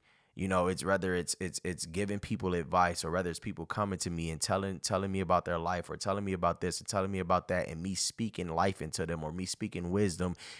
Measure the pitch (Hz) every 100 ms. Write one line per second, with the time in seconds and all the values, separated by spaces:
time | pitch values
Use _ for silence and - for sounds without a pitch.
0 | _ _ _ - 95 92 90 90 90 95
1 | 92 90 76 - 92 - 92 87 85 85
2 | 101 101 - 110 92 87 78 90 90 87
3 | 80 87 87 82 107 90 82 - 101 92
4 | 90 85 82 78 - 98 98 90 - 98
5 | 98 95 90 87 87 85 85 90 - 76
6 | 101 98 101 92 87 85 92 - - 101
7 | 95 98 87 90 - 90 - 80 92 90
8 | - - 113 - 87 82 98 95 78 -
9 | 82 82 78 87 92 - 107 - 87 98
10 | 101 85 90 85 -